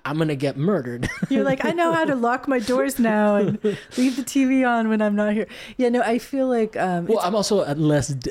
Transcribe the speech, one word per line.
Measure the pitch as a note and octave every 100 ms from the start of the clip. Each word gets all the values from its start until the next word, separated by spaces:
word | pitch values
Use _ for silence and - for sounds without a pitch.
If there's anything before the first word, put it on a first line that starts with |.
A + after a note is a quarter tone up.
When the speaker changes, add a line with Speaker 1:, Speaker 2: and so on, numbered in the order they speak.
| -
Speaker 1:
I'm | D#3
gonna | D#3 C#3
get | C#3 C#3
murdered." | E3+ F3+ A#2+ A#2+ - -
<laughs> | -
Speaker 2:
You're | C4+ C4+
like, | C4
"I | D4+
know | E4+ E4
how | E4 D#4+
to | C4
lock | A#3+ C4 C#4
my | B3+
doors | G#3 B3+ C4+ B3+
now | A3+ G#3+ G#3 G3+
and | G3+ G#3
Speaker 1:
<laughs> | G#3+ G3 - -
Speaker 2:
leave | C4 C4
the |
T | B3 C#4 C4
V | C4 B3
on | A#3 A3
when | G#3+
I'm | G#3+ G#3
not | G#3
here." | G#3+ F#3+ - - -
Yeah, | A#3+
no, | B3
I | G#3+ A#3
feel | - C4+ C4
like, | A#3+ A3 -
um, | F3+ F3 F3
Speaker 1:
Well, | A3+
Speaker 2:
it's | F3+
Speaker 1:
I'm | G#3+
also | G3 G3
at | C#3+ D3
less, | D3+ D3 C3 C3 -